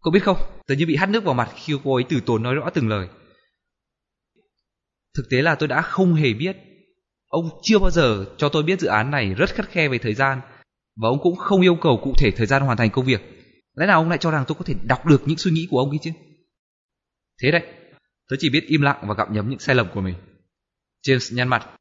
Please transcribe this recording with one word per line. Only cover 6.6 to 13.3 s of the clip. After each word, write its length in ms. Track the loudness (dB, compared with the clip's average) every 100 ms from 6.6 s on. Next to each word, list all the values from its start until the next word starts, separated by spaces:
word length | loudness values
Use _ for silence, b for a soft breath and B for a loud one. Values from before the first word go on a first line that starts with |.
| -18 _ _ _ _ _ _
ông 160 | -6 -6 -8
chưa 160 | 2 4
bao 120 | 6
giờ 440 | 4 2 0 -6 -4
cho 100 | -2
tôi 140 | 0
biết 180 | 0 -2
dự 80 | 0
án 220 | 0 0
này 240 | -2 -2
rất 160 | 0 -2
khắt 180 | -2 -6
khe 200 | -2 -2
về 100 | -2
thời 160 | -4
gian, 260 | 0 -2 -2 -10 B _ _ _ -4
và 120 | -2
ông 100 | 2
cũng 140 | 0 -2
không 240 | 0 4
yêu 180 | 4 4
cầu 180 | 2 0
cụ 100 | 4 4
thể 120 | 4 2
thời 100 | 0
gian 160 | 0
hoàn 140 | 0 2
thành 140 | 2
công 140 | 2
việc. 160 | 0 -2 -4